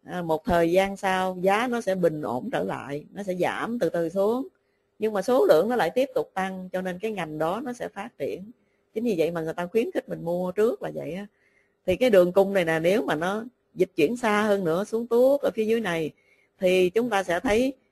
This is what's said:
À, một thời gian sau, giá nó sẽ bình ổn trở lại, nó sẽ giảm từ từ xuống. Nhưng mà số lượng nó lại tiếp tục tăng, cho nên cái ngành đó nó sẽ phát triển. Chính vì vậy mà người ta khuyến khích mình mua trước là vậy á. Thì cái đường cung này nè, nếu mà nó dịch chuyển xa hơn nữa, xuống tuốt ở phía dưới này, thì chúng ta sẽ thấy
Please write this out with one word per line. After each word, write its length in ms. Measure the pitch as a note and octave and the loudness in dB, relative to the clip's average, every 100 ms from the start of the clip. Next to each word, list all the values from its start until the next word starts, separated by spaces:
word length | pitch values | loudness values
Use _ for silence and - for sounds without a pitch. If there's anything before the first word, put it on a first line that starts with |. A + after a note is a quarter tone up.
À, 180 | - F3 | -10 -8
một 220 | E3+ D#3 | -2 -2
thời 280 | - F3 E3+ | 2 2 4
gian 240 | F3+ G3 G3 | 2 2 -2
sau, 400 | G3 F#3 F#3 F#3 | -2 0 -2 -2
giá 260 | F#3 G3+ B3 | 0 2 0
nó 140 | A#3+ | -4
sẽ 140 | A3 | -4
bình 280 | F#3+ F3 D#3 | 0 0 0
ổn 280 | D3 A#2+ G#3+ | -4 -6 -4
trở 120 | D#3 | -4
lại, 400 | F#3 C#3 A#2 C#3+ - | -4 -6 -8 -10 -12
nó 100 | - | -12
sẽ 120 | F#3+ | -8
giảm 440 | F#3 D#3 G2 D3 A#3+ | -2 -2 -2 -6 -2
từ 100 | E3+ | -2
từ 200 | E3+ E3 | -2 -4
xuống. 400 | F#3 G3 A#3+ C#4 _ _ _ _ _ | 0 0 0 -6 _ _ _ _ _
Nhưng 140 | G#3+ | -4
mà 100 | G#3 | -2
số 240 | F#3+ B3+ G4+ | 0 2 6
lượng 220 | D#3 G3+ | 6 6
nó 80 | A#3+ | 2
lại 140 | E3+ | 0
tiếp 200 | B3+ C4+ | 0 0
tục 160 | - D3+ | -2 -4
tăng, 340 | - F#3+ F#3+ F#3 | -4 -6 -6 -8
cho 80 | F#3 | -6
nên 180 | F#3 F3+ | -6 -6
cái 120 | A3 | -6
ngành 280 | G#3 E3 D#3 | -6 -8 -2
đó 220 | D#3+ G3+ | -2 -2
nó 80 | - | -6
sẽ 160 | - F3 | -8 -10
phát 300 | - A3 _ | -10 -14 _
triển. 320 | C3 A2+ G3+ - _ _ _ | -6 -6 -12 -20 _ _ _
Chính 100 | - | -6
vì 100 | A#3+ F3+ | -2 0
vậy 120 | D#3+ | 0
mà 100 | E3+ | 0
người 140 | D#3+ | -6
ta 120 | D#3+ F3 | -6 -2
khuyến 240 | A3+ D4+ | -2 -2
khích 140 | D#4+ - | -4 -6
mình 160 | E3+ | -8
mua 280 | D#3+ F3 F3+ | -4 -4 -4
trước 300 | F3+ A3 G4+ | 0 0 0
là 80 | D#3+ | -8
vậy 180 | D3+ C#3+ | -8 -10
á. 140 | F3 G#3 _ _ _ _ _ - | -10 -12 _ _ _ _ _ -4
Thì 100 | F3+ | 0
cái 140 | B3 | 6
đường 220 | G3 F3+ | 6 6
cung 200 | F3+ G3 | 4 4
này 120 | G3 | 2
nè, 140 | E3 D#3+ | 2 2
nếu 240 | E3 G#3 | 4 2
mà 120 | - | 0
nó 300 | D3+ E3+ G#3 A#3+ _ _ | -2 -2 -4 -8 _ _
dịch 160 | - F3+ - | -2 -2 2
chuyển 200 | D3+ A#3 | 0 2
xa 260 | A3+ G#3 | 0 2
hơn 220 | G#3+ G3+ | 2 2
nữa, 200 | F3+ E3 | 2 -2
xuống 220 | G#3 A3 A#3 | -2 -4 0
tuốt 340 | A#3 B3+ C#4 | 4 4 4
ở 100 | - | 0
phía 140 | F#3 | -2
dưới 160 | G#3+ A3+ | 0 0
này, 300 | G#3 E3 D3+ - _ _ _ _ | 0 -2 -4 -8 _ _ _ _
thì 300 | F#3 F#3 F3+ | 2 4 4
chúng 200 | A3 A#3+ | 2 0
ta 120 | G3+ | 0
sẽ 180 | F#3 F3 | 0 -2
thấy 320 | - G#3+ C4 C#4 _ | 2 2 0 -2 _